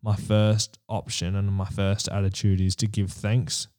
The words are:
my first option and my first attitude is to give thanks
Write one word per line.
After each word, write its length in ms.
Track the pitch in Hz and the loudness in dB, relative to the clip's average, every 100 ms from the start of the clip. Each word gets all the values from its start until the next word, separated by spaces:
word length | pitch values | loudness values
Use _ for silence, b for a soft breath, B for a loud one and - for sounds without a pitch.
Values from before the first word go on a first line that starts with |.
my 140 | 110 104 | 0 -2
first 640 | - 107 107 107 - - _ | 2 4 4 2 0 -8 _
option 460 | 107 - - 85 98 | -8 -6 -6 -2 -2
and 180 | 101 | 0
my 160 | 98 95 | -2 -2
first 400 | - 98 98 - | -2 0 0 -2
attitude 500 | 101 98 92 104 95 | -2 -2 0 2 4
is 160 | 95 - | 2 0
to 100 | 110 | -2
give 240 | 104 98 | 0 -2
thanks 560 | - 101 120 131 - - | -2 0 0 0 -4 -8